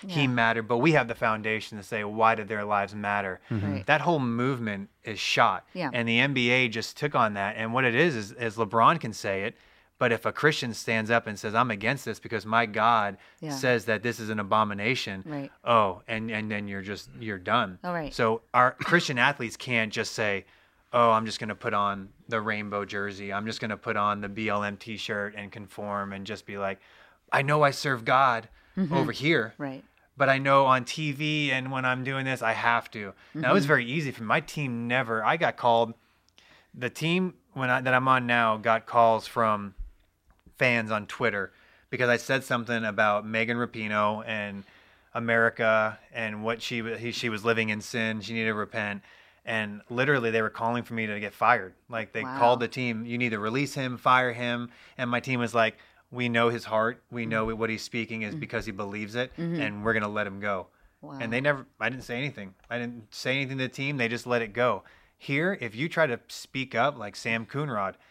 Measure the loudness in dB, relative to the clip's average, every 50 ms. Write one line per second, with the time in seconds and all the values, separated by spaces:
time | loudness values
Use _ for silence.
0 | -12 -6 0 2 2 2 4 4 4 2 2 0 0 0 0 2 4 6 6 4
1 | 4 2 -2 -2 0 0 0 0 -2 -2 -2 -2 -4 -8 -12 -12 -10 -6 -6 -6
2 | -4 -4 0 4 4 4 4 4 0 -4 -4 -4 -2 0 2 0 0 0 -4 -6
3 | -2 -2 0 0 0 -2 -6 -8 _ -4 -4 -2 -2 -2 -4 -2 0 2 2 2
4 | 4 2 0 2 0 0 0 0 0 0 -2 -2 -4 -6 -6 -6 -10 -12 _ _
5 | -12 -10 -8 -6 -4 0 4 4 6 4 4 0 -6 _ -8 -6 -6 -4 -2 -2
6 | 0 2 4 4 4 4 4 2 4 4 4 4 4 2 0 -4 -6 -6 -6 -4
7 | -4 -2 2 2 2 2 2 0 -2 -2 -2 -4 -4 -2 0 2 2 2 4 4
8 | 4 4 2 0 -4 -6 -6 -6 -6 -4 -2 -2 -2 2 4 6 6 6 6 4
9 | -2 -8 -8 -6 -4 -4 -2 -2 -4 -6 -8 _ _ _ _ _ _ _ _ 0
10 | 2 2 2 2 -2 -4 -2 2 2 2 2 2 -4 -6 -8 -6 -4 -2 -2 0
11 | 2 2 2 2 2 0 -8 -8 -6 -2 2 2 2 2 0 -2 -2 -2 -2 -2
12 | -4 -8 -8 -8 -8 -6 -6 -6 -4 0 2 2 2 2 0 2 4 4 4 4
13 | 2 0 -4 -8 -14 -20 _ -14 -10 -8 -6 -2 2 2 2 2 2 0 -2 0
14 | 0 -4 -4 -4 -6 -6 -4 -4 -2 2 4 4 4 2 0 -2 -2 -2 -2 -2
15 | -2 -6 -8 -8 -10 -10 -10 -10 -10 -12 -14 _ 0 4 4 4 4 4 0 -4
16 | -8 -8 -6 -6 -4 -4 -4 -4 -4 -4 -4 -6 -6 -6 -8 -8 -8 -8 -8 -10
17 | -10 -14 -14 -12 -8 -8 -8 -6 -2 0 2 2 2 0 -4 -8 -8 -6 -6 -6
18 | -6 -6 -2 0 2 2 2 0 _ _ 4 4 4 4 4 0 -2 2 2 2
19 | 2 2 2 4 4 4 4 2 -4 -8 -8 -10 -6 -2 0 0 0 0 -2 -4
20 | -4 -4 -2 -2 0 0 0 -2 -4 _ _ _ _ _ _ _ _ _ 4 6
21 | 6 6 6 4 2 0 -6 -6 -6 -8 -8 -6 -4 -2 0 2 2 0 -2 -4
22 | -8 -14 -18 _ -10 -4 -4 -2 0 -2 -2 -2 -4 -4 -4 -4 -4 -4 -4 -6
23 | -4 -6 -6 -8 -8 -6 -6 -4 -4 -6 -6 -6 -6 -6 -6 -6 -4 -4 -2 0
24 | 2 0 0 -2 -4 -8 -6 -4 -2 -2 0 0 -2 -2 -6 -8 -10 -12 -10 -8
25 | -6 -6 -4 -4 -4 -6 -8 -10 -14 -12 -14 -16 -16 -16 -12 -10 -8 -6 -4 -4
26 | -4 -6 -8 -8 -8 -8 -10 -10 -10 -10 -8 -4 -4 -4 -4 -6 _ -20 -20 -20
27 | -20 -20 _ _ _ -2 0 0 2 2 4 4 4 4 4 2 -2 -2 -2 -2
28 | 2 4 4 6 6 6 4 2 -2 -8 -18 _ _ _ -4 -2 -2 0 2 2
29 | 2 0 0 0 2 4 4 4 2 0 -4 -8 -8 -8 -8 -10 -16 _ _ _
30 | _ _ _ 2 4 4 4 4 4 6 6 6 8 6 6 4 2 -2 -6 -4
31 | -4 -4 -2 -2 -2 -2 0 0 0 0 0 -2 -2 -4 -4 -2 0 0 0 0
32 | -2 -4 -4 -2 -2 -2 -2 -2 0 0 0 2 2 2 2 2 0 -4 -10 -10
33 | -10 -12 -12 _ -18 -12 -8 -2 2 4 4 4 6 4 4 4 2 0 -2 -4
34 | -2 -4 -6 -6 -2 0 0 0 0 -4 -6 -4 -4 -4 -4 -4 -2 0 0 0
35 | 0 0 -2 0 2 2 2 2 2 -2 -2 2 2 4 4 4 4 2 -2 _
36 | _ _ _ _ _ _ _ _ -20 _ _ _ _ _ -12 -6 -6 -6 -4 -2
37 | 0 2 2 2 0 0 -4 _ _ _ -6 -2 0 2 2 2 2 4 4 4
38 | 6 6 4 4 4 2 4 4 4 4 2 2 2 2 2 2 2 0 4 6
39 | 6 6 6 4 0 -4 0 2 2 2 2 0 -2 -6 -8 -10 -12 -12 -14 _
40 | _ _ _ _ _ _ _ _ _ -12 _ 0 2 2 2 2 0 0 -2 -4
41 | -4 -6 -6 -2 0 0 0 0 -4 -6 _ _ _ _ _ _ _ -8 -4 0
42 | 2 4 2 2 2 0 -2 -2 0 0 -2 -2 -2 -2 -2 -2 -2 -2 2 4
43 | 4 4 4 2 0 -2 -2 -2 0 0 0 -2 -2 -4 -6 -6 -6 -2 0 2
44 | 2 2 0 -2 -4 -6 -6 -4 -6 -6 -8 -12 -14 _ -20 -20 _ _ _ _
45 | _ _ -8 -6 -2 2 2 4 4 2 2 2 2 4 4 4 2 0 -4 -8
46 | _ -14 -10 -8 -6 -6 -6 -6 -4 -4 -4 -4 -4 -6 -6 -4 -4 -6 -6 -6
47 | -6 -6 -6 -4 -4 -4 -4 -2 0 0 2 2 2 0 -2 -4 -6 -6 -4 -2
48 | -2 -2 -2 -4 -6 -6 -4 -2 -2 -2 -2 -2 -4 -6 -6 -6 -4 -4 -6 -8
49 | -10 -16 -20 -20 -20 -20 _ _ -8 -4 -2 -2 -2 -4 -8 -12 -12 -8 -2 0
50 | 2 2 2 2 2 2 2 2 0 0 -2 -2 -2 -2 -2 -2 -4 -6 -6 -6
51 | -4 -4 -4 -6 -8 -8 -4 0 4 4 4 4 2 -6 -14 _ _ -10 -8 -8
52 | -8 -6 -6 -6 -6 -4 0 4 6 6 6 4 2 -4 -4 -4 -4 -4 -4 -4
53 | -6 -6 -4 -2 -2 0 -2 -2 -2 -2 -2 -2 -2 -2 -4 -6 -6 -6 -4 0
54 | 2 4 4 6 4 2 -2 -4 -4 -4 -2 -4 -6 -8 -12 -18 -20 -16 -10 -6
55 | -4 -2 -2 -2 -2 -2 -2 0 0 0 4 4 4 4 2 _ -16 _ _ _
56 | _ -12 -6 -4 -2 0 2 4 4 4 2 0 -4 0 2 2 2 2 -2 -6
57 | _ -12 -10 -8 -4 -2 0 0 0 -2 -2 -2 -2 -4 -4 -4 -8 -6 -6 -6
58 | -6 -4 -6 -6 -6 -6 -6 -8 -8 -6 -6 -6 -6 -6 -8 -8 -8 -6 -6 -8
59 | -8 -6 -4 -4 -4 -4 -6 -8 -6 -4 -4 -2 -4 -4 -4 -2 0 2 2 2
60 | 0 -2 -2 -2 -4 -4 -6 -6 -4 -2 -2 -2 -4 -8 _ _ _ _ _ _
61 | -18 -14 -10 -8 -6 -2 -2 0 2 2 0 0 -2 _ _ -4 -4 -4 -4 -4
62 | -8 -8 -6 -6 -6 -6 -8 -10 -14 -16 -18 _ _ -8 -8 -6 -6 -8 -10 -12
63 | -18 -16 -12 -8 -4 -2 -2 -2 -2 -4 -4 -4 -4 -4 -4 -6 -4 -4 -2 0
64 | 0 0 0 -2 -2 0 0 0 0 0 0 0 2 2 2 0 -6 -14 -20 _
65 | _ _ _ _ -6 -2 -2 0 0 0 -2 -2 -6 -8 -6 -4 -4 -2 2 2
66 | 2 2 2 -2 _ -10 -16 -16 -14 -10 -8 -8 -6 -2 0 2 2 2 2 -2
67 | -8 -12 -10 -8 -4 -2 -2 -2 -2 -4 -6 -4 -4 -2 -2 -2 -2 -4 -6 _
68 | _ _